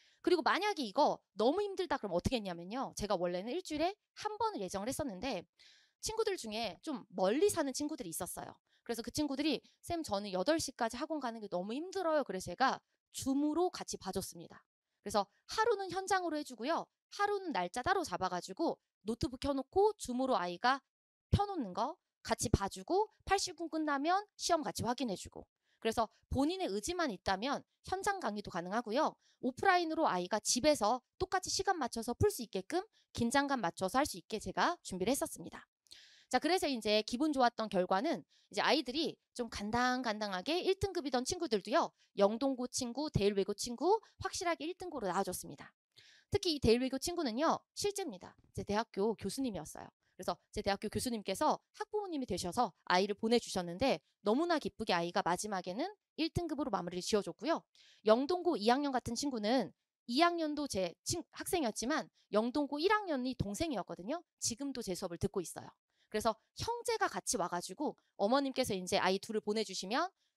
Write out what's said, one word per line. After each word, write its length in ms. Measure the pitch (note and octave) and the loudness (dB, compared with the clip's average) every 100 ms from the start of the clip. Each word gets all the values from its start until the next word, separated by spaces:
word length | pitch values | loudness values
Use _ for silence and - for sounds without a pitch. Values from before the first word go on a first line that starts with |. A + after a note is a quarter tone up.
| _ _ | _ _
그리고 200 | E4+ E4+ | 2 4
만약에 420 | A3+ B3+ G#4 G4 | 4 2 0 -2
이거 340 | A3 A#3+ C#4 E3 _ | -2 4 4 2 _
너무 280 | G3 A3+ F4+ | 2 2 2
힘들다 360 | G#4 F#4 F4+ C#4 | -2 -4 -4 -4
그럼 160 | G#3 | -2
어떻게 220 | F3 - A#3+ | -2 0 -2
했냐면요. 580 | G3 E3+ F3+ B3 G3+ - | -2 -8 -8 -6 -6 -6
제가 200 | G3+ F#3+ | -2 0
원래는 360 | F3 F3+ A3 | 0 -2 -4
일주일에 420 | E4 - D4+ E4+ G#4 _ | -6 -6 -2 -2 -2 _
한 240 | - G#4 G#4+ | -10 -8 -4
번을 220 | A4+ G4 | -4 -2
예정을 260 | F#3 F#3+ G#3+ | -6 -4 -4
했었는데 560 | C#4 D4 F3+ C4+ A#3 - _ - _ _ _ | -4 -6 -6 -4 -4 -8 _ -20 _ _ _
친구들 360 | - A4 A4 F#4 | -6 -2 -2 -2
중에 400 | A3 G#3+ A3 E3 | -6 -6 -6 -6
좀 240 | - B3 - | -6 -8 -8
멀리 400 | F#3 F#3+ B3+ G#4 | 0 2 4 4
사는 220 | F4 C#4 | 2 -2
친구들이 340 | - D4 D#4+ F#3 | -2 -6 -6 -8
있었어요. 360 | - F3 - D#3 - _ _ | -8 -8 -8 -12 -14 _ _
그래서 180 | - A3+ | -8 -6
그 100 | A#3 | -4
친구들이 500 | - D4 C#4 D4+ A3+ - _ | -2 -2 0 0 0 -4 _
"쌤, 220 | - E4+ | -6 -4
저는 280 | D4+ G3 G3+ | -2 -2 -2
여덟 280 | F3+ F#3 D#4+ | 0 2 2
시까지 380 | D4 - A3+ A#3+ | 0 -2 -2 -2
학원 220 | D4+ D#4 | -4 -4
가는 200 | B3+ A3+ | -4 -6
게 80 | G#3 | -4
너무 260 | F3+ G3 | -4 -2
힘들어요." 500 | B3+ F4+ F#4+ E4 D#4 | -4 -6 -2 0 0
그래서 220 | B3+ F#3 F3+ | 0 -4 -6
제가 340 | F3 B3 F3+ - _ _ | 0 2 2 -6 _ _
줌으로 580 | - C4+ C4+ D4+ D4+ F4+ | -6 0 2 2 2 0
같이 260 | - - G3+ | -2 -8 -8
봐줬습니다. 680 | F#3+ F#3+ - F3 E3 - _ _ _ _ | -4 -4 -6 -10 -16 -18 _ _ _ _
그래서 240 | G#3 G#3 G3 _ - | 0 0 0 _ -4
하루는 420 | - A4 G4+ F#4+ | 2 4 4 0
현장으로 460 | F4+ F#4+ F#4+ E4+ D4+ | -4 0 2 2 -2
해주고요. 480 | D4+ A#3+ B3 D#4 E3+ _ _ | -4 -4 0 0 -2 _ _
하루는 400 | - G#4 G4+ F#4 | -2 0 0 0
날짜 300 | F#3+ F3+ B3 | -2 -2 -2
따로 220 | C#4+ G4+ | 2 2
잡아가지고 760 | D4+ F3 F3+ F3+ - F#3 E4 - _ _ | 2 -2 0 -2 -6 0 0 0 _ _
노트북 380 | G3 A#3 D#4 B3+ | -6 -4 -4 -2
켜놓고 540 | C#4 C4+ C4 F#4+ G#4 - | 0 0 2 6 6 4
줌으로 400 | - B3 C4 G#3 | -4 -2 2 2
아이가 440 | F3+ F3 A#3+ C4+ - _ _ _ _ | 0 0 2 2 -2 _ _ _ _
펴놓는 420 | - G4+ F#4 G3+ | 2 2 -2 -4
거 240 | F3+ B3 F#4 _ _ | -2 -4 -4 _ _
같이 280 | - A3+ A#3+ | -6 -4 2
봐주고 600 | - G3 F#3 F#3+ F#4 G#4+ _ - | 2 2 -6 0 2 2 _ 0
팔십 300 | G4 F#4 E4 | 0 0 -6
분 140 | E4+ | -6
끝나면 560 | D#4+ D4+ C#4 D4+ F#4+ G#4 - | -2 0 0 2 2 0 -6
시험 260 | - E4 | 0 0
같이 220 | A#3 - | 0 -4
확인해주고. 640 | G#3+ B3 B3 F#3 - D2+ - _ _ _ | -2 -2 -2 -4 -8 -14 -18 _ _ _
그래서 300 | A3+ A3 A3 _ _ | -2 0 -2 _ _
본인의 380 | B3+ C#4+ F#4+ E4 | 0 2 2 -2
의지만 420 | G3+ - F4+ D#4 | -2 -2 -2 -2
있다면 520 | F#3 - F#3+ B3+ A#3+ - _ - | -2 -2 0 0 -4 -6 _ -6
현장 340 | F#4 G4+ G4 | -2 -2 -2
강의도 320 | B3+ G#3 F#3+ | -4 -6 -6
가능하고요. 640 | F3+ F3 A3 A3+ A#3+ C#4+ - _ _ | -6 -2 -4 0 2 2 -2 _ _
오프라인으로 640 | B3 - G4 F4+ E4 D#4+ C#4+ | -6 0 4 4 2 2 2
아이가 320 | F3+ F3+ G#3+ | 2 0 -2
집에서 640 | - B3 D4 D4 G#3 B3 - _ | 0 2 4 4 2 0 -4 _
똑같이 320 | F#4 F#4 - | -2 -2 0
시간 280 | - G4 F4+ | -2 0 0
맞춰서 360 | B3 A3+ A3+ | -2 -4 -4
풀 160 | A#3+ - | 2 2
수 120 | - | 2
있게끔 440 | A3 F#3+ - F4 G#4+ _ _ | -4 -6 -2 -4 -4 _ _
긴장감 480 | - A#3 C#4 C#4+ C4 | -2 2 2 2 0
맞춰서 360 | E3+ - F#3+ B3+ | 0 -2 0 2
할 80 | D4+ | 0
수 120 | F3+ | -2
있게 220 | - G#3+ | -6 -6
제가 380 | F#3+ F3+ C4 F4 | -4 2 2 0
준비를 260 | - F#3 F#3 | -6 -2 0
했었습니다. 540 | C#4 D#4+ - E3 - - _ _ - - - _ | 0 -2 -6 -14 -14 -18 _ _ -20 -20 -20 _
자, 100 | B3+ | 0
그래서 280 | D#4 F#4 D#4+ | 4 4 2
이제 340 | B3 G#3+ G#3+ G#3+ | 0 2 2 2
기분 240 | A#3+ D#4 | 0 2
좋았던 380 | C4+ A#3+ - G#3+ | 4 4 4 0
결과는 540 | F#3 F3+ F#3+ D4 G#3+ - _ _ | 0 2 2 2 -2 -6 _ _
이제 100 | F#3 | 0
아이들이 540 | E3 C4+ B3 C4 C4+ - _ | 4 4 2 -2 -2 -4 _
좀 140 | - A3+ | -8 -6
간당간당하게 1120 | - G#3 A#3 B3 B3+ B3 G#3+ G#3 F#3 A3+ F4 | -6 -2 2 2 0 -2 -4 -4 -4 -2 0
일 200 | F4 F#4+ | 2 0
등급이던 440 | G4+ F4 C#4 B3 | 0 -4 -2 -2
친구들도요. 680 | B3+ F4+ D#4+ G#3 G#3 D#4 G#3 - _ - | -2 -4 -2 -2 2 2 0 -4 _ 2
영동고 500 | G3+ A3+ C4+ B3 B3+ | 4 4 0 -2 -4
친구, 420 | - A#3+ A#3+ D4+ | -4 -6 -4 -2
대일외고 440 | - G3+ G3 F#3+ | 2 2 2 0
친구 480 | G#3 B3 A#3 D#4 A4 - _ | -2 -6 0 2 2 0 _
확실하게 460 | F#4+ - F4 D#4+ D4+ | -8 -4 -2 -2 -4
일 80 | F4+ | -8
등고로 320 | F4+ D#4 F#3+ | -8 -4 -2
나와줬습니다. 680 | F3 F#3+ F3+ E3+ D3 - _ _ _ - - _ | 0 -2 -4 -10 -14 -18 _ _ _ -20 -20 _
특히 240 | G#4 F4+ D4 | -2 0 2
이 40 | |
대일외고 400 | A#3+ A#3+ B3+ C4+ | 4 4 4 -2
친구는요. 600 | - F4 C#4 A3 D#4 G#3+ - | -4 -2 -2 2 2 2 -2
실제입니다. 600 | - G4+ G4 F4 F3+ - - _ | -4 -4 -2 -6 -8 -16 -20 _
제 100 | - | -10
대학교 520 | F#3+ G#3 A#3 - G#3+ G#3 | -2 -2 -2 0 0 0
교수님이었어요. 720 | G3+ - C4 F3+ D#3 - - _ _ - | -4 -4 -4 -4 -10 -14 -16 _ _ -8
그래서 220 | F#3 F3 _ | -6 -6 _
제 100 | G#3+ | -6
대학교 280 | G3+ G3 G#3+ | -2 -2 -2
교수님께서 680 | G#3+ B3 A#3 G3 F#3+ D4+ G3 - | -4 -4 -4 -4 0 2 2 -2
학부모님이 520 | - A4 G#4 G4+ D4+ B3+ | -12 -6 -4 -4 -4 -2
되셔서 480 | B3+ F3+ G3 A3 - - | -2 0 2 0 0 2
아이를 300 | F3+ G3 G3+ | 4 4 0
보내주셨는데 840 | A3 A#3 - F#3+ F3 F3 C4 F3 - _ | 2 2 2 -2 -2 0 2 2 -2 _
너무나 380 | G3+ B3 F4 D#4 | 2 4 4 2
기쁘게 340 | F#4 - A3 | 0 -4 0
아이가 280 | F3+ E3+ G3 | 2 2 2
마지막에는 720 | D#3+ F3+ G#3 F#3+ F3+ F#3+ F4+ G#4+ _ - | 2 0 0 -4 -4 -4 -6 -8 _ -4
일 120 | D#4+ | -2
등급으로 400 | - E4+ C#4+ C#4 | 0 -2 -2 -2
마무리를 320 | F#3+ F3 F3 | -2 -2 -4
지어줬고요. 600 | - G#3 F3+ - C#4 E4 - _ - - G#3 | 0 0 0 -4 -2 -2 -2 _ -20 -2 6
영동고 520 | A3+ C#4 F4+ F4 C#4 | 6 6 2 2 2
이 100 | G#3 | 4
학년 220 | B3+ C#4+ | 4 4
같은 240 | C4 - A#3 | -2 -2 -4
친구는 560 | C#4+ A#3+ G#3 C4 E3+ - _ _ - | -4 -2 2 2 0 -6 _ _ -4
이 140 | B3 | 4
학년도 460 | E4+ E4+ D#4 D4+ C#4+ | 4 4 -2 -2 -2
제 260 | G3+ F3 - | -2 -2 -4
친-, 200 | - F4 - | -4 -4 -6
학생이었지만 800 | - D#4+ F4+ B3 - A3+ D4+ F3 _ _ | -10 -2 0 0 -2 -2 -2 -4 _ _
영동고 460 | G3+ A#3 D4 C#4+ D4 | 2 2 0 -2 0
일 120 | F4+ | 2
학년이 440 | G#4+ G4 C4+ B3+ B3 | 2 2 -2 -2 -4
동생이었거든요. 840 | G3+ G3+ E4 A3 - F3 F#3 E4+ - _ | -4 -2 -2 -2 -4 -8 -6 -6 -8 _
지금도 420 | - A3+ C#4 B3+ | -6 -4 -6 -6
제 120 | G#3 | -4
수업을 240 | F3 F3+ E3+ | -4 -4 -4
듣고 220 | G3 G3 | -4 -4
있어요. 280 | D#3+ - - - _ _ _ | -6 -10 -14 -20 _ _ _
그래서 260 | G#3+ A3+ G#3+ _ - | -2 -2 -2 _ -10
형제가 500 | - A#4+ A#4 A4 F#4 | -6 -4 -2 -2 -2
같이 300 | F#3+ - G#3 | -2 -4 -2
와가지고 580 | E3+ F3 - F#3+ C#4+ - _ - | -2 -4 -6 -6 -6 -6 _ -2
어머님께서 560 | G3+ C#4 C#4 C4 B3 | 2 2 2 -2 -2
이제 240 | G3 F#3 F#3+ | -2 0 2
아이 220 | F#3 F#3+ | 2 2
둘을 200 | - G#3+ | -2 -4
보내주시면 680 | G#3 G#3+ G#3 F#3 F#3+ B3+ F4+ - _ | 0 -2 -2 -6 -2 -2 -2 -6 _